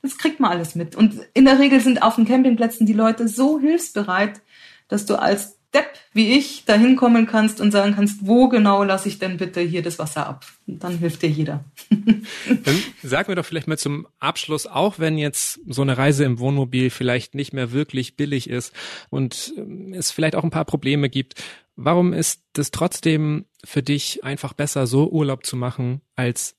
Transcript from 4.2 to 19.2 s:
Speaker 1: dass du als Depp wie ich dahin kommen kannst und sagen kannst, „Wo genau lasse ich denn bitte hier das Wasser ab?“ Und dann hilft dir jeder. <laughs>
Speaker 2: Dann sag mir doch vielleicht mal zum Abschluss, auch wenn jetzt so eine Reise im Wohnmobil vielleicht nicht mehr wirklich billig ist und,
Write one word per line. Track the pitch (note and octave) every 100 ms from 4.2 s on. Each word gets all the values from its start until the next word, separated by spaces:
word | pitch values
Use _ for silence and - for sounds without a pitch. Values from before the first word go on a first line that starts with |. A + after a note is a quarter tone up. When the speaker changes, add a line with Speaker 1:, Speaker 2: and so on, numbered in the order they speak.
| G#3 G#3 _ _ - _ _
Speaker 1:
dass | G#3 G3+
du | G3+
als | - G3+ - _ _
Depp | C#4 D4 - _
wie | G#3+ A3 C4+
ich | C#4 -
dahin | - G#3 A#3+
kommen | B3+ B3 A#3 A3+
kannst | A3 G#3+ -
und | G#3
sagen | G3+ G3+ G3+
kannst, | G3+ - G3
„Wo | A#3+ B3+
genau | A#3 G#3 G3
lasse | G3 F#3+ F#3+
ich | -
denn | F#3+ F3+
bitte | F3+ F3+
hier | F3 F3
das | E3+ E3
Wasser | D#3 - C#3+
ab?“ | C3+ - _ -
Und | F3
dann | F3+ F3
hilft | E3+ D#3
dir | E3+
jeder. | D3+ D3+ D3 - - -
<laughs> | G#3 G#3 G#3+ - - - B3
Speaker 2:
Dann | - D#3+ A#3+ -
sag | C#3 C3+ G3+
mir |
doch | F3+
vielleicht | E3 E3 C#3+
mal | D#3
zum | D3 D3 - _
Abschluss, | C#3 E3 - D3+ -
auch | C3 G3 F#3
wenn | D#3+ D#3
jetzt | D3 - - - -
so | B2+
eine | C#3 B2+
Reise | C#3 C#3
im | C#3+ A#2+
Wohnmobil | B2+ C#3 B2+ B2+ B2+
vielleicht | - B2+ B2 -
nicht | C#3 C#3
mehr | C3+ B2
wirklich | C3 D3+ C3 B2+ -
billig | D3 C#3 -
ist | B2 - - - - -
und, | C#3